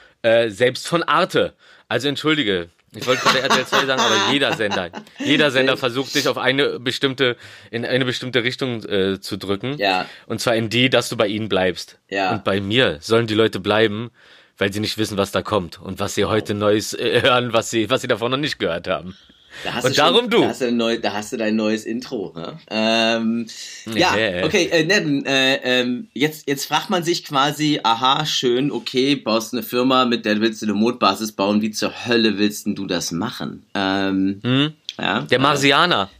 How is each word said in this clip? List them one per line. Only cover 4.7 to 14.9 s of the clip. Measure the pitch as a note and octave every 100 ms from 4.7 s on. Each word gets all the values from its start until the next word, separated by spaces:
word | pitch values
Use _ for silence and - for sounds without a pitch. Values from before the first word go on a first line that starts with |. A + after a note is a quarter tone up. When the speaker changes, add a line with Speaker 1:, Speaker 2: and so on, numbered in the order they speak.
| G2+ F2 - - -
Speaker 1:
jeder | - C#3+ D3
Sender | B2+ C3
Speaker 2:
Sehr | C3
Speaker 1:
versucht, | C3 A#2+ B2+ D3
dich | C3+
auf | A#2+
eine | B2 C3+ B2+ F2+
bestimmte, | B2+ - C#3 C3 B2+ A#2+ - - -
in | A#2 A#2
eine | B2+ B2+
bestimmte | A#2+ B2+ B2
Richtung, | A#2 B2+ C3 A#2 -
äh, | G2 F#2+ F#2+
zu | - G2
drücken. | F#2+ G2 B2 D3
Speaker 2:
Ja. | G2 F#2 F2 - -
Speaker 1:
Und | A2+
zwar | B2+ A2+
in | A2+
die, | A#2 B2+
dass | B2 A#2
du | A#2
bei | G#2+
ihnen | G#2+ G#2+
bleibst. | F#2+ F#2 F2 - - -
Speaker 2:
Ja. | G2 F#2+
Speaker 1:
Und | E2+ -
bei | G2+
mir | G2 A#2 A2+ D#2
sollen | - A2+ A2+
die | G#2+
Leute | A2 G2+
bleiben, | F#2+ G#2+ A2 G#2 A#2 _ - - _ -
weil | G#2
sie | G2+
nicht | G#2+